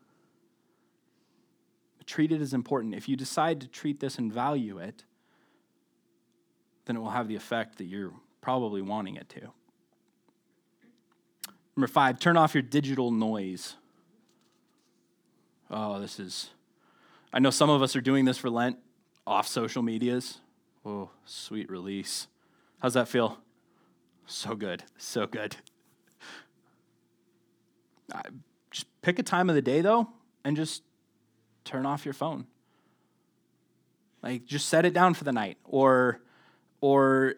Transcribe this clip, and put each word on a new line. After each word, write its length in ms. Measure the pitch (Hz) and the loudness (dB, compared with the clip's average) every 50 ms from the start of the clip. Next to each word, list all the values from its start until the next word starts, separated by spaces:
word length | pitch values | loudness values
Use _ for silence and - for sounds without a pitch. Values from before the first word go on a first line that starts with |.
| _ _ _ _ _ _ _ _ _ _ _ _ _ _ _ _ _ _ _ _ _ _ _ _ _ _ _ _ _ _ _ _ _ _ _ _ _ _ _ _ | _ _ _ _ _ _ _ _ _ _ _ _ _ _ _ _ _ _ _ _ _ _ _ _ _ _ _ _ _ _ _ _ _ _ _ _ _ _ _ _
But 80 | - | -18
treat 260 | - - - 151 160 | -8 -2 0 0 2
it 80 | 160 151 | 2 0
as 140 | 147 127 135 | -2 -2 -2
important. 400 | 123 117 - 143 127 113 110 107 | -2 -2 0 -2 -2 -2 -4 -8
If 160 | 107 - 135 | -6 -4 -4
you 60 | 135 | -4
decide 440 | 127 131 - - 160 156 170 165 139 | -4 -4 -4 -2 0 0 0 0 -4
to 80 | 127 123 | -8 -16
treat 320 | - - - 147 143 - | -12 -8 -6 -6 -4 -4
this 160 | 139 131 - - | -6 -6 -4 -4
and 140 | 120 107 | -6 -4
value 460 | 107 120 127 143 147 139 113 104 98 90 | -2 -2 -2 -2 -2 -2 -4 -6 -8 -10
it, 260 | 87 104 - _ - _ _ _ _ _ _ _ _ _ _ _ _ _ _ _ _ _ _ _ _ _ _ _ _ _ _ _ _ _ _ _ _ _ _ _ _ | -12 -12 -14 _ -20 _ _ _ _ _ _ _ _ _ _ _ _ _ _ _ _ _ _ _ _ _ _ _ _ _ _ _ _ _ _ _ _ _ _ _ _
then 100 | - 117 | -8 -6
it 40 | 117 | -6
will 100 | 113 - | -6 -4
have 180 | - 123 117 107 | -4 -4 -4 -4
the 80 | 110 | -6
effect 400 | 101 - - 120 117 107 113 _ | -8 -6 -6 -4 -4 -4 -6 _
that 80 | - 98 | -14 -12
you're 300 | 87 95 101 98 87 - - _ _ _ _ | -10 -8 -8 -10 -10 -12 -16 _ _ _ _
probably 400 | - 127 127 127 120 107 104 98 | -4 -2 -2 -2 -2 -2 -4 -4
wanting 360 | 98 98 104 107 98 95 104 | -6 -4 -6 -6 -6 -8 -10
it 120 | - - - | -14 -16 -18
to. 220 | - - - - - _ _ _ _ _ _ _ _ _ _ _ _ _ _ _ _ _ _ _ _ _ _ _ _ _ _ _ _ _ _ _ _ _ _ _ _ _ - - - _ _ _ - | -20 -20 -20 -20 -20 _ _ _ _ _ _ _ _ _ _ _ _ _ _ _ _ _ _ _ _ _ _ _ _ _ _ _ _ _ _ _ _ _ _ _ _ _ -20 -20 -20 _ _ _ -2
Number 120 | 143 131 117 | -2 0 2
five, 300 | - 156 139 131 127 - | 4 4 4 4 2 2
turn 180 | - 175 170 165 | 4 6 6 8
off 160 | 156 147 - | 6 6 4
your 80 | 147 | 2
digital 480 | 123 117 135 151 143 135 135 131 123 120 | 0 2 0 0 0 0 0 0 0 0
noise. 680 | 117 110 110 110 110 104 98 95 92 87 - - - - _ _ _ _ _ _ _ _ _ _ _ _ _ _ _ _ _ _ _ _ _ _ _ _ _ _ _ _ _ _ _ _ _ _ _ _ _ - | 0 0 0 0 -2 -2 -4 -6 -8 -10 -10 -14 -16 -18 _ _ _ _ _ _ _ _ _ _ _ _ _ _ _ _ _ _ _ _ _ _ _ _ _ _ _ _ _ _ _ _ _ _ _ _ _ -10
Oh, 300 | - 107 107 107 101 98 | -6 -6 -4 -4 -4 -6
this 180 | 101 92 - - | -8 -10 -10 -12
is, 320 | 98 90 - - - - - _ _ _ _ _ _ _ _ _ _ _ _ _ _ _ - | -12 -10 -10 -10 -12 -12 -16 _ _ _ _ _ _ _ _ _ _ _ _ _ _ _ 0
I 40 | 127 | 4
know 120 | 135 135 | 4 4
some 200 | 123 - 151 151 | 4 4 4 6
of 120 | 147 139 | 6 4
us 120 | 135 127 - | 4 2 0
are 40 | 135 | 0
doing 240 | 123 131 135 139 131 | 2 2 4 4 4
this 140 | 127 123 - | 2 2 0
for 100 | - 123 | -2 -2
Lent, 300 | 117 117 120 127 - - _ _ _ _ _ _ _ _ - | 0 0 0 0 -2 -6 _ _ _ _ _ _ _ _ -4
off 200 | - 101 98 - | 0 0 0 0
social 360 | - - 127 113 110 - 127 | 0 -2 -2 -2 -2 -2 -2
medias. 580 | 117 117 113 113 123 120 123 127 123 - - - _ _ _ _ _ _ _ _ - | -2 -2 -2 0 0 0 0 -2 -4 -6 -14 -18 _ _ _ _ _ _ _ _ -12
Oh, 260 | 104 104 101 95 87 _ _ _ | -10 -10 -10 -10 -12 _ _ _
sweet 460 | - - - - - 107 107 - - | -18 -16 -14 -12 -10 -8 -8 -8 -8
release. 560 | 95 87 90 98 98 98 92 - - - - - _ _ _ _ _ _ _ _ _ - | -10 -10 -8 -6 -6 -6 -6 -6 -8 -10 -10 -12 _ _ _ _ _ _ _ _ _ -4
How's 140 | - 127 123 | -2 0 2
that 140 | 127 117 - | 2 2 2
feel? 300 | - 123 117 110 - - - _ _ _ _ _ _ _ _ _ _ _ _ _ _ _ _ | 2 2 2 0 -2 -6 -20 _ _ _ _ _ _ _ _ _ _ _ _ _ _ _ _
So 280 | - - - - 113 113 | -14 -12 -8 -8 -6 -6
good, 300 | 101 107 95 87 87 - - _ | -6 -6 -6 -8 -8 -12 -18 _
so 300 | - - - - 117 104 | -16 -10 -6 -4 -4 -4
good. 300 | - - 110 107 107 - - - - _ _ _ _ _ _ _ _ _ _ - - - - - _ _ _ _ _ _ _ _ _ _ _ _ _ _ _ _ _ _ _ _ _ _ _ _ _ _ _ _ _ _ _ _ - | -4 -4 -6 -8 -8 -10 -12 -20 -20 _ _ _ _ _ _ _ _ _ _ -20 -20 -20 -20 -20 _ _ _ _ _ _ _ _ _ _ _ _ _ _ _ _ _ _ _ _ _ _ _ _ _ _ _ _ _ _ _ _ -16
I, 100 | - - - - - - - _ _ _ _ _ | -14 -14 -14 -14 -16 -20 -20 _ _ _ _ _
just 160 | - - - _ _ _ | -12 -12 -12 _ _ _
pick 160 | - 175 180 175 | 0 0 0 0
a 40 | |
time 260 | 170 - 185 175 180 - | 0 0 2 2 4 4
of 60 | 160 | 4
the 80 | 143 | 2
day, 180 | 135 127 135 160 | 4 4 2 4
though, 260 | 170 202 226 240 220 - - _ _ _ _ _ - | 4 4 4 4 2 0 -6 _ _ _ _ _ -4
and 120 | 143 151 | -2 -2
just 260 | 151 160 156 - - _ _ _ _ _ _ _ _ _ _ _ _ _ _ _ _ - | -2 -2 -4 -6 -12 _ _ _ _ _ _ _ _ _ _ _ _ _ _ _ _ -14
turn 220 | - - 131 131 | -8 -6 -4 -2
off 180 | 139 147 143 - | -2 -4 -4 -6
your 80 | 147 135 | -8 -6
phone. 320 | - 147 165 151 - - - _ _ _ _ _ _ _ _ _ _ _ _ _ _ _ _ _ _ _ _ _ _ _ _ _ _ _ _ _ _ _ _ _ _ | -4 -4 -6 -6 -8 -10 -14 _ _ _ _ _ _ _ _ _ _ _ _ _ _ _ _ _ _ _ _ _ _ _ _ _ _ _ _ _ _ _ _ _ _
Like, 220 | - 110 127 120 120 | -10 -8 -8 -8 -8
just 220 | - 143 143 - - | -6 -6 -4 -2 2
set 180 | 165 160 170 | 4 4 4
it 80 | 180 175 | 4 6
down 180 | 175 180 180 | 6 6 6
for 120 | 160 - 147 | 4 2 -2
the 80 | 143 | -2
night, 260 | 127 113 104 95 - _ _ | -2 -2 -2 -4 -6 _ _
or, 580 | - - 135 135 131 131 127 127 123 117 - _ _ _ _ _ _ _ _ _ _ _ - | 0 4 6 6 8 8 6 6 4 2 -2 _ _ _ _ _ _ _ _ _ _ _ 0
or, 540 | 143 139 139 139 135 135 135 131 135 131 - | 4 6 6 6 6 6 6 4 4 2 0